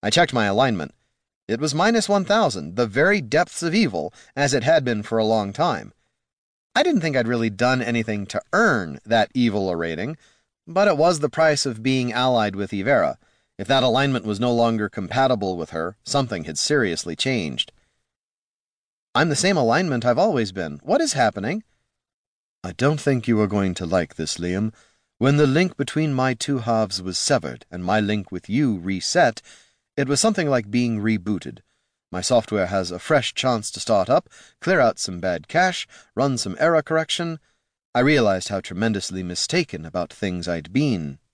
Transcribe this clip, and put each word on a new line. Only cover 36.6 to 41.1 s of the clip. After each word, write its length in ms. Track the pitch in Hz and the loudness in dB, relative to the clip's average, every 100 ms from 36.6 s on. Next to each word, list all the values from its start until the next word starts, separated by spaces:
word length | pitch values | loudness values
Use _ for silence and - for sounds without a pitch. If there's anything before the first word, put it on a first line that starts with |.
| 165 160 | 2 2
correction. 560 | 151 160 160 - 170 160 _ _ _ _ _ | 0 -2 -2 -4 -6 -8 _ _ _ _ _
I 60 | 123 | 0
realized 480 | 131 151 107 95 - | 4 4 4 2 -2
how 120 | 101 | -6
tremendously 600 | - 90 113 101 - 92 | -6 -2 -2 -2 -4 -8
mistaken 640 | 90 87 - 156 160 78 80 | -6 -6 -2 -2 -2 -8 -8
about 260 | 90 87 | -6 -6
things 360 | - 98 90 85 | -4 -4 -4 -4
I'd 240 | 85 78 | -6 -2
been" 480 | 110 147 101 76 | -2 0 -2 -4